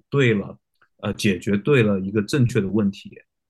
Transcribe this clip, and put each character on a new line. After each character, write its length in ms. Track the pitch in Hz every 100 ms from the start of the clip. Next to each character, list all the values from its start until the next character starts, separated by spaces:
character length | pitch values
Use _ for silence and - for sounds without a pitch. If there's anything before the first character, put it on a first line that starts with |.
| _
对 220 | 139 127
了， 220 | 104 92 - _ _ _ _
呃， 140 | 104
解 260 | 98 107 90
决 180 | - 101
对 240 | 147 143
了 180 | 107 98
一 120 | 95
个 100 | 107
正 240 | 101 147 120
确 140 | 117
的 60 | 95
问 220 | 104 101
题， 200 | 98 - - _ _